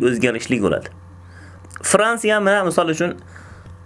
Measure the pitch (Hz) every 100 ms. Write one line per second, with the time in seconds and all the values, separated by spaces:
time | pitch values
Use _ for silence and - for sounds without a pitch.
0 | 123 117 123 113 - 123 95 - - -
1 | - - - - - - - - - 190
2 | 220 233 214 214 196 202 180 165 165 156
3 | 175 - - - - - - -